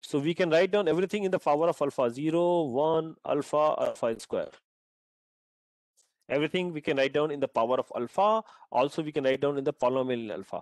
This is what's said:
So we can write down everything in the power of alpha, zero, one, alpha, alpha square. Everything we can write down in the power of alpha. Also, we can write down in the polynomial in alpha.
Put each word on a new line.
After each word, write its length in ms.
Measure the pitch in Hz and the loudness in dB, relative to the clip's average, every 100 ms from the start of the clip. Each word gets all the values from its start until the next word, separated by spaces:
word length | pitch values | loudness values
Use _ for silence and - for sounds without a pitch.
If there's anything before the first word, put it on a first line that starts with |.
So 160 | - 147 | -4 -2
we 160 | 147 | -2
can 160 | 170 180 | 0 2
write 220 | 156 190 | 4 4
down 160 | 208 185 | 2 2
everything 360 | 156 185 208 | 0 0 -2
in 80 | 190 | -2
the 80 | 185 | -2
power 280 | - 147 170 | 0 2 2
of 140 | 156 | 2
alpha, 280 | 143 - 123 | -2 0 -2
zero, 540 | 120 151 165 175 175 | 0 -2 2 2 2
one, 520 | 151 120 156 160 160 160 - | 0 0 0 0 -2 -10 -4
alpha, 480 | 147 139 151 151 - | -2 0 0 2 2
alpha 420 | 127 113 117 113 | -2 -2 -4 -4
square. 300 | - 95 82 - _ _ _ _ _ _ _ _ _ _ _ _ _ _ _ _ _ | -4 -6 -6 -10 _ _ _ _ _ _ _ _ _ _ _ _ _ _ _ _ _
Everything 440 | 131 151 185 180 | -2 0 -2 -4
we 80 | 156 | -4
can 160 | 147 139 | -2 0
write 160 | 135 | 2
down 180 | 143 156 | 2 0
in 80 | 147 | -2
the 80 | 135 | -2
power 300 | - 113 127 | 0 2 2
of 120 | 120 - | 0 -6
alpha. 480 | 120 - 202 220 - - - | -6 2 2 2 -2 -20 -4
Also, 320 | 120 139 - | 0 0 0
we 80 | 151 | -4
can 140 | 151 131 | 0 0
write 160 | 131 | 2
down 160 | 143 143 | 0 0
in 60 | |
the 100 | 139 | -2
polynomial 500 | 143 123 131 127 123 113 | 0 0 2 0 -2 -4
in 60 | |
alpha. 300 | 85 98 87 | -10 -10 -12